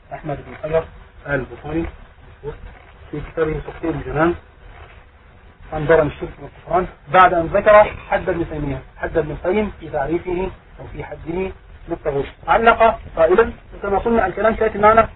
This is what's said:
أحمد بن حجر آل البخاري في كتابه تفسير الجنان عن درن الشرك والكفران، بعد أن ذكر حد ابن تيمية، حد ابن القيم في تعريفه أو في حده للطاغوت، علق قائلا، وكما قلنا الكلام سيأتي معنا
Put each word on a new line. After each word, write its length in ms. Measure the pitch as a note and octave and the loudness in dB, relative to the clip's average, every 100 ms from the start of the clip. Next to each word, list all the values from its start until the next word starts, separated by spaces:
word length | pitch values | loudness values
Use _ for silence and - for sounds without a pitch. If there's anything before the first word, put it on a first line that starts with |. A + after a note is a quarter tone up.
| _ | _
أحمد 260 | - D#3 C3+ C3 | -14 -10 -10 -12
بن 100 | B2 | -12
حجر 220 | D#3 D#3+ E3 - - - D3 | -2 -2 -2 -16 -20 -20 -6
آل 80 | |
البخاري 520 | C#3+ A#2+ A#2+ D3 D#3+ E3 - - - - - G#4+ - - - - - - | -4 -4 -12 -6 -4 -6 -10 -20 -20 -20 -16 -14 -14 -18 -20 -20 -20 -14
في 100 | - - | -12 -10
كتابه 280 | - D#3 D#3 - | -2 -2 -2 -8
تفسير 240 | - - | -8 -6
الجنان 440 | D4 C3 C3+ E3 F3 - - - - - - - - - - - - - | -6 -4 0 0 0 -10 -20 -20 -20 -20 -20 -20 -20 -20 -20 -20 -20 -10
عن 140 | D#3 D3 | -6 2
درن 200 | D#3+ D3 | 4 2
الشرك 240 | - F3 - | -4 -14 -14
والكفران، 440 | C#3+ - - E3+ F3+ - - | -18 -20 -2 -2 -2 -10 2
بعد 260 | F3 F#3 | 6 6
أن 120 | F3 D#3+ | 4 0
ذكر 460 | F#3 G#3 G#3 G#3 - - | 2 6 8 6 2 -4
حد 180 | G3 F3 | -4 -2
ابن 220 | F3 D#3+ | -4 -4
تيمية، 320 | D#3 C#3+ C3+ - - | -6 -6 -6 -10 -10
حد 220 | E3+ D#3+ | -4 -2
ابن 120 | D3+ | -2
القيم 420 | D3 - G#3 G#3 - | -4 -2 0 -2 -6
في 80 | D#3 | -8
تعريفه 640 | D3+ C#3 E3+ F3+ F3 F#3 - - - | -6 -2 -4 -4 -4 -6 -8 -20 -18
أو 40 | B2+ | -16
في 120 | - | -14
حده 460 | C#3 D3 C#3 E3+ F#3+ - - - - | -12 -12 -8 -6 -6 -8 -20 -20 -10
للطاغوت، 380 | E3+ D#3 C#3 C3+ - - | -6 -4 -4 -6 -10 0
علق 500 | F#3 A3+ A3+ A3+ - - - | 4 4 6 4 2 -8 0
قائلا، 360 | E3 - A#3 - - | 4 4 2 -2 -18
وكما 240 | - G3+ G3 | -10 -4 -2
قلنا 280 | A#3 A3+ F#3 | 0 0 0
الكلام 300 | F#3 G#3+ A3 | 0 0 2
سيأتي 220 | A3 G3+ | -2 4
معنا 300 | G#3 A3 G#3+ | 4 6 2